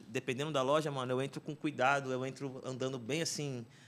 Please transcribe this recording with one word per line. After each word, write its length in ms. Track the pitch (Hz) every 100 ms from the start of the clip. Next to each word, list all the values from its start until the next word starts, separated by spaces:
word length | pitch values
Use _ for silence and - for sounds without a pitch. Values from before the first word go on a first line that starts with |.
| -
dependendo 440 | 123 135 123 151
da 100 | 139
loja, 280 | 131 151 151
mano, 220 | 139 127
eu 80 | 127
entro 180 | 143 151
com 160 | - 147
cuidado, 560 | 156 127 127 139 127
eu 140 | 127 131
entro 360 | 135 139 127 131
andando 320 | 127 131 135
bem 240 | 113 156
assim. 440 | 160 - 143 127 113 -